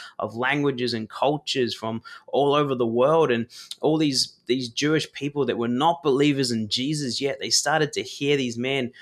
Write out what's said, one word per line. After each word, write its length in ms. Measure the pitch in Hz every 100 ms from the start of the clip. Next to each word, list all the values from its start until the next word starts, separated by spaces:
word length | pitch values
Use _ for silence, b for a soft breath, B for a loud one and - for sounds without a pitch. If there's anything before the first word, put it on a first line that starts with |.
| B -
of 160 | 101 110
languages 580 | 127 143 143 127 123
and 160 | 113 110
cultures 640 | - 131 151 - 139 120
from 280 | - 113 113 B B -
all 260 | 120 143
over 220 | 143 147 131
the 100 | 120
world. 460 | 113 131 160 151
And 160 | 117 117 B B -
all 160 | 139 156
these, 360 | 156 127 - - -
these 240 | 127 120
Jewish 420 | - 147 156 -
people 340 | - 139 147 131
that 120 | 98
were 100 | 117
not 360 | 120 156 170
believers 480 | 156 135 147 139 131
in 160 | 113 107
Jesus 540 | - 131 151 139 113
yet, 180 | 139 -
they 100 | 104
started 440 | 127 - 156 151
to 100 | -
hear 340 | 110 - 143 143
these 200 | 127 117
men 340 | 127 135 123 B